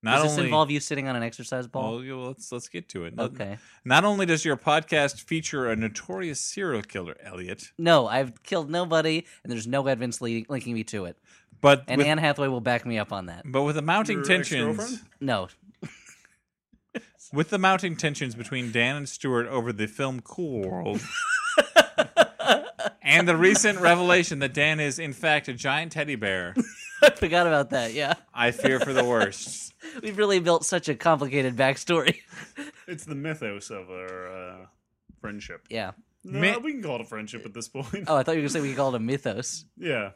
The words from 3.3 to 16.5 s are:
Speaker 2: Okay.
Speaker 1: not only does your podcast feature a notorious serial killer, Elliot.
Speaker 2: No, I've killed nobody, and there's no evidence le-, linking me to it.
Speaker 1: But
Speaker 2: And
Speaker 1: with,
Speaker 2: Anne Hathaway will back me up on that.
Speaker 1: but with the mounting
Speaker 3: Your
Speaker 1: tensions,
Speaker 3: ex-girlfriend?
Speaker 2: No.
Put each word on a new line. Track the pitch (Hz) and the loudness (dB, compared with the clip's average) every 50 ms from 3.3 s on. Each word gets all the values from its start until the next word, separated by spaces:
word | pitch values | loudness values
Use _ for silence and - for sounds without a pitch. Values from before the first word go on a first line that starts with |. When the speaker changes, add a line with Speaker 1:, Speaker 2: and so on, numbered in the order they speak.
| - | -4
Speaker 2:
Okay. | - 110 98 101 107 - - - _ _ | -6 -8 -8 -10 -12 -16 -20 -20 _ _
Speaker 1:
not | 127 127 151 180 | 2 2 4 4
only | 208 208 196 196 | 4 2 2 2
does | 170 170 151 - | 0 0 0 2
your | 165 143 | 0 -2
podcast | 123 - - 151 160 156 - - 151 143 139 - - | 0 0 2 2 2 0 0 0 2 2 2 -2 -6
feature | - - 165 160 156 - - 143 127 117 | -8 -6 -6 -4 -4 -4 -6 -4 -2 -2
a | 113 | 0
notorious | 110 110 110 107 - - - 185 190 185 170 147 - | 0 -2 -4 -4 -8 -12 -10 -8 -8 -6 -6 -6 -6
serial | - - - - 202 180 139 110 101 | -8 -8 -6 -6 -4 -4 -4 -4 -6
killer, | - - 101 90 85 - - | -6 -8 -10 -8 -8 -12 -14
Elliot. | - 98 92 90 90 90 95 - - - _ | -16 -16 -14 -12 -10 -10 -10 -12 -14 -20 _
Speaker 2:
No, | - 165 170 170 151 123 | -2 4 6 6 6 6
I've | 107 107 127 135 127 113 - _ | 4 0 0 -2 -2 -6 -16 _
killed | - - 180 156 139 | -4 -4 -4 -2 -2
nobody, | 156 175 180 175 165 160 151 160 156 151 170 - - - _ | -2 -4 -2 2 2 2 2 2 0 -2 -4 -8 -20 -20 _
and | - 123 | -8 -8
there's | 117 107 | -6 -6
no | 117 127 139 135 135 | -2 -2 -2 0 0
evidence | 131 110 123 123 117 - | 0 -2 -2 -6 -6 -6
le-, | 127 117 113 113 110 _ | -6 -4 -4 -4 -6 _
linking | 143 131 110 120 120 | -8 -8 -6 -6 -6
me | 113 110 | -6 -6
to | - - 107 95 | -6 -6 -8 -8
it. | 87 82 _ _ _ _ _ _ _ - _ | -8 -12 _ _ _ _ _ _ _ -16 _
Speaker 1:
But | - 143 143 135 131 | 8 8 8 8 6
Speaker 2:
And | - 123 135 | -2 2 2
Speaker 1:
with, | 143 147 | 4 4
Speaker 2:
Anne | 151 156 | 4 2
Hathaway | 156 151 143 143 143 135 | 2 0 0 2 0 -2
will | 131 123 | -2 -2
back | 110 123 120 120 - | 0 0 0 0 -2
me | 123 117 110 | -2 -2 -2
up | 104 - - | -2 -2 -4
on | 98 92 | -8 -8
that. | 90 82 - - | -10 -14 -14 -12
Speaker 1:
but | 147 127 139 139 | -4 0 0 2
with | 147 151 | 2 0
the | 156 143 | -2 0
mounting | 156 170 208 220 208 214 185 | 0 0 0 2 0 -2 -4
Speaker 3:
Your | 139 | 2
Speaker 1:
tensions, | 143 185 180 165 - 160 131 120 110 113 104 | 2 2 2 2 -2 -2 -2 0 0 -2 -4
Speaker 3:
ex-girlfriend? | 214 240 262 220 - _ _ _ | -4 -8 -8 -12 -12 _ _ _
Speaker 2:
No. | 139 135 120 101 92 92 - _ _ - _ _ - - - - _ - - _ _ - _ _ _ _ | -4 -2 -2 -2 -2 -6 -12 _ _ -20 _ _ -16 -16 -16 -18 _ -20 -20 _ _ -20 _ _ _ _